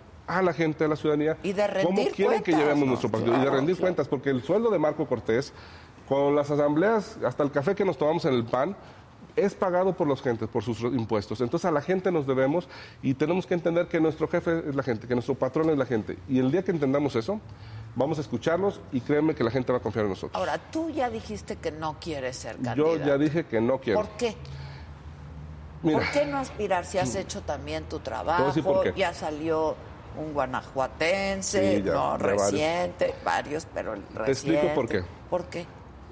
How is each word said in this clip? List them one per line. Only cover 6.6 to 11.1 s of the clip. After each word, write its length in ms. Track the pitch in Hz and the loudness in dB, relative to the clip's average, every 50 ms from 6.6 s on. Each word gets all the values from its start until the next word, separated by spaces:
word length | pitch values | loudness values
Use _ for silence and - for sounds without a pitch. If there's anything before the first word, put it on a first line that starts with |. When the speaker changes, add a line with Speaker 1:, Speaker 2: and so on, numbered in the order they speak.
| 147 147 147 156 180 214 226 214 190 - - - 107 | 2 4 4 4 4 4 4 2 0 -2 -4 -2 -2
Speaker 1:
hasta 180 | 120 131 - 147 | -2 0 0 0
el 80 | 135 | 0
café 220 | - 143 135 185 196 | 2 2 2 2 2
que 100 | - - | 2 2
nos 120 | 190 151 - | 0 0 2
tomamos 280 | 151 147 165 - - | 2 2 2 2 2
en 80 | 156 131 | 2 2
el 100 | 120 117 | 2 2
pan, 320 | 113 - 123 139 180 202 - - - - - - - - - - - - | 2 0 0 0 0 -2 -6 -12 -18 -20 -20 -20 -20 -20 -20 -20 -4 0
es 180 | - 185 202 - | 0 2 2 0
pagado 380 | - 208 185 175 180 185 190 175 | 0 0 2 2 4 4 2 2
por 120 | - 175 147 | 2 2 0
los 140 | 135 - | 0 0
gentes, 280 | - 131 117 113 113 107 | 0 0 0 0 -2 -2
por 140 | - 120 107 | -2 -2 -2
sus 180 | 123 113 104 | -2 -2 0
impuestos. 580 | 117 123 139 123 113 107 | 0 0 0 0 0 0